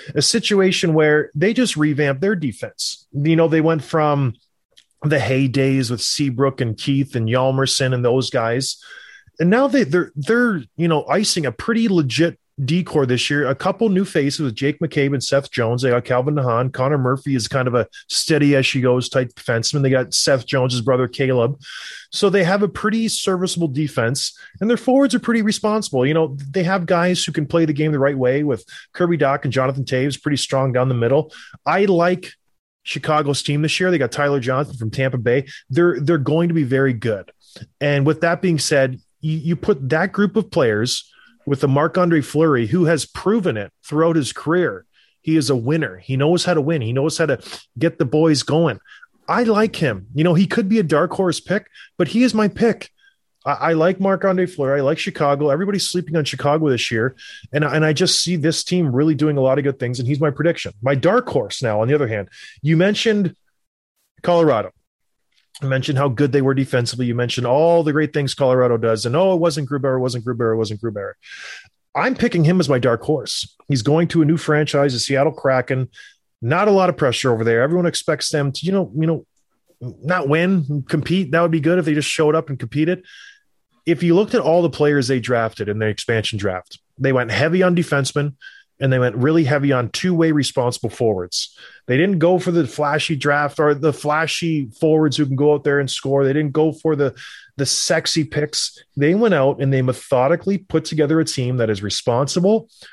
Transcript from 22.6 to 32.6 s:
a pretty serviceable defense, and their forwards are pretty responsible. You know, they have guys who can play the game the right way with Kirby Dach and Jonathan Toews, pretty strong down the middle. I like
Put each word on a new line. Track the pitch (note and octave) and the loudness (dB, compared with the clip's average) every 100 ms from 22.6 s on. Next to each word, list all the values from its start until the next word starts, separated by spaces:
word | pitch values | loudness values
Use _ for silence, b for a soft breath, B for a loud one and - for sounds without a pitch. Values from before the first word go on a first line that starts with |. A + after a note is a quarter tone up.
a | G3+ | -2
pretty | - G#3+ A3+ A3+ | -2 -2 0 -2
serviceable | - - F#3 F3+ E3+ E3 | -2 -2 -2 -2 -2 -4
defense, | C3 D3+ - A2+ C3+ - - B B | -2 -4 -2 -2 -2 -6 -10 B B
and | G#3 | -2
their | A#3+ | 0
forwards | - C4 C#4 | 2 2 2
are | B3 | 0
pretty | - A#3 | 0 0
responsible. | G#3+ G3+ G#3+ G#3+ G#3 C3 | 0 -2 -2 -2 -2 0
You | C3 | 2
know, | D#3+ D#3+ C#3 C#3 | 2 0 -4 -6
they | C3+ | -2
have | D#3 F#3+ | 0 0
guys | E3 F3 F3+ F3+ | 0 0 2 0
who | - | -2
can | D#3+ D3 | -4 -2
play | E3+ | 0
the | D#3+ | 0
game | D3 D#3 | 0 0
the | D3 | 2
right | C#3 C#3 | 0 2
way | B2 C#3 | 0 0
with | D3+ A#2+ - B B | 0 -4 -6 B B
Kirby | - F3 E3 | -2 0 2
Dach | C#3 C#3+ | 2 0
and | C#3+ | -2
Jonathan | B2+ C3 C3+ | 0 0 -2
Toews, | B2 B2+ C#3+ C#3 | -2 -2 -2 -4
pretty | D#3 C#3 | -4 -4
strong | - C3+ C3+ | -2 0 0
down | B2 C3 | 0 0
the | |
middle. | A#2+ A#2 C#3+ D3+ B B B | 0 2 2 -2 B B B
I | - F3 G3+ | -2 0 2
like | E3+ F3 F3+ - - _ _ | 2 2 0 -6 -20 _ _